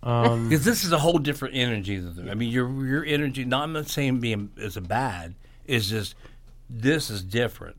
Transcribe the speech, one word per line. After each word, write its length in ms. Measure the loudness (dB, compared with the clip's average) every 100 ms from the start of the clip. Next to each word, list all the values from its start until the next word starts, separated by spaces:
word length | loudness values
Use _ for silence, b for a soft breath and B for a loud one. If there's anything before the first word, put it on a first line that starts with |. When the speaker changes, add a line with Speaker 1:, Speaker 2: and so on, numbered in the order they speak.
Speaker 1:
Um, 460 | 0 4 4 4 4
Speaker 2:
'Cause 140 | 4 4
this 180 | 2
is 80 | 2
a 80 | 4
whole 180 | 4 4
different 380 | 2 -4 -2 0
energy 420 | 0 0 -2 -4
than 280 | -6 -8 -6
the, 60 |
I 40 | -4
mean, 160 | 0
your, 340 | 0 0 -2 -2
your 200 | -2 0
energy, 400 | 0 0 -2 -2
not, 180 | 0
I'm 100 | 0
not 140 | -4 -4
saying 320 | 0 2 2
being 320 | 2 -2 -4 -8
is 180 | -8 -6
a 40 |
bad, 540 | -2 0 0 -4 -10 -14 b b -2
it's 220 | 0 0
just 260 | -4 -6 -12 b b b -20 -14
this 400 | -2 2 2 0
is 140 | -8
different. 540 | -4 -2 -2 -4 -16